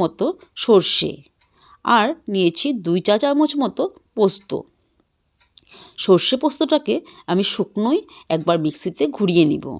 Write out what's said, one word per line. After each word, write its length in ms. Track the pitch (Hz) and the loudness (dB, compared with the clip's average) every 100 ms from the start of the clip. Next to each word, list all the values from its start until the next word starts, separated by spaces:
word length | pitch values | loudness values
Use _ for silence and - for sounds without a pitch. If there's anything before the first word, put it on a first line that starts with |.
মতো 240 | 170 - 262 370 _ - | -4 -2 -4 -6 _ -8
সর্ষে, 480 | - 202 - - 151 - _ _ _ _ _ _ - | 2 4 4 -2 -4 -8 _ _ _ _ _ _ 0
আর 220 | 233 220 330 - | 2 2 -4 -4
নিয়েছি 340 | 196 175 165 285 247 170 | 0 0 0 -4 -4 -2
দুই 140 | 180 196 | -2 0
চা 80 | 208 | 0
চামচ 300 | 285 285 302 294 | 2 0 0 0
মতো 220 | 240 - 381 - _ - | -4 -4 -6 -8 _ 0
পোস্ত। 360 | 196 - - - - _ _ _ _ _ _ _ _ - _ - - - | 0 0 -8 -10 -10 _ _ _ _ _ _ _ _ -20 _ -20 -20 -8
সর্ষে 320 | - 185 - 254 | 2 4 4 0
পোস্তটাকে 580 | 302 - 311 302 294 262 - - - | -2 -2 0 0 0 -4 -6 -18 -4
আমি 120 | 180 196 | -2 -2
শুকনোই 460 | - 190 - 220 339 - - _ | -4 -6 -4 -2 -2 -4 -16 _
একবার 280 | 165 160 170 156 | -2 0 0 0
মিক্সিতে 380 | - 160 - 294 254 | -4 -10 -4 -4 0
ঘুরিয়ে 280 | 196 175 156 | 2 4 4
নিব। 140 | 147 139 | 2 -6